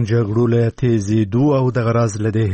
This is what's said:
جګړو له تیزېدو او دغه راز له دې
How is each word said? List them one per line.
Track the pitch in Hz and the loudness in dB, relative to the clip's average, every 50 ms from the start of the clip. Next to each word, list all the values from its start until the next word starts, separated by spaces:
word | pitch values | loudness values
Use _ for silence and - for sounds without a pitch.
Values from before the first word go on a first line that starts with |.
| 117 | 0
جګړو | 98 113 117 113 101 107 117 120 | 0 0 0 0 0 0 0 2
له | 113 117 117 117 117 | 2 2 2 0 0
تیزېدو | - - 135 123 117 110 98 101 107 113 107 95 104 120 143 151 143 | -2 -2 0 0 0 0 0 0 0 0 0 0 0 0 2 2 2
او | 135 127 123 | 2 0 0
دغه | 113 127 113 117 | -2 -2 -2 0
راز | 113 117 117 110 101 107 | 0 0 0 0 -2 -2
له | 107 110 | -4 -2
دې | 98 113 110 98 | 0 0 0 0